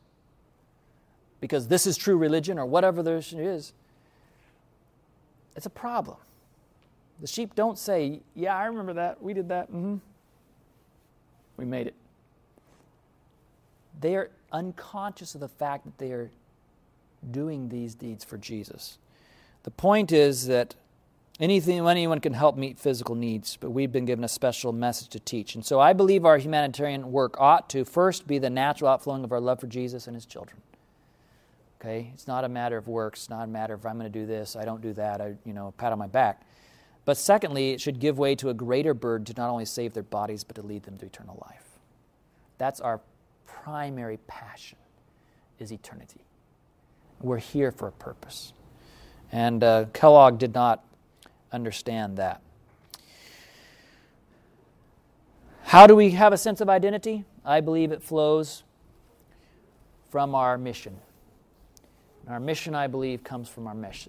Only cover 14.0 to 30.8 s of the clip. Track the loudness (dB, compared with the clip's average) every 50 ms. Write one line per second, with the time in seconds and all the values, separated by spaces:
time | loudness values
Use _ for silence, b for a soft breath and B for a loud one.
14 | -4 -2 -2 -2 -4 -6 _ _ _ -10 -10 -8 -8 -8 -12 -14 -18 -16 -12 -10
15 | -10 -10 -12 -14 -18 -18 -16 -14 -14 -14 -10 -8 -6 -6 -6 -8 -12 -16 -16 -12
16 | -12 -10 -8 -10 -10 -12 -16 _ _ _ _ _ _ _ _ _ _ _ _ _
17 | _ _ _ -20 -14 -10 -8 -8 -8 -8 -8 -10 -10 -10 -10 -10 -10 -12 -12 -14
18 | -14 -14 -14 -14 -16 -16 -16 -16 -14 -12 -10 -10 -12 -12 -16 -18 -18 -20 -20 _
19 | _ b b b b b b b b b b b b -16 -6 0 2 4 4 4
20 | 2 4 6 6 6 6 4 0 -2 0 0 0 0 -2 -6 _ _ _ _ _
21 | _ _ _ _ _ _ -8 -4 0 2 2 2 2 0 0 2 2 2 2 2
22 | 2 0 -2 -2 -2 -4 0 2 2 2 2 2 -6 -8 -8 -4 -2 -2 -2 -2
23 | -4 -6 -6 -4 -4 -4 -4 -6 -8 -10 -12 -10 -8 -6 -2 -2 -2 0 -2 -2
24 | -2 -2 -4 -4 -4 -6 -6 -2 -2 -2 -2 -2 -4 -4 -4 -2 -2 -4 -4 -6
25 | -10 -14 -16 -14 -10 -8 -8 -8 -8 -8 -12 -10 -4 0 4 6 6 6 6 6
26 | 4 4 4 6 6 6 6 6 4 0 -2 0 -2 -2 -4 -4 -4 -4 -4 -6
27 | -8 -4 -2 0 0 0 0 4 6 6 6 6 2 -2 -6 -6 -4 -2 0 2
28 | 2 2 2 -2 -4 -4 -4 -2 -2 -2 0 0 0 0 0 0 2 2 2 2
29 | 0 -6 -8 -6 -6 -4 -4 -2 -2 -2 -2 -4 -4 -10 -8 -8 -8 -8 -10 -12
30 | -14 -14 -16 -16 -18 -18 -20 -20 -20 -20 -20 -20 -20 _ _ _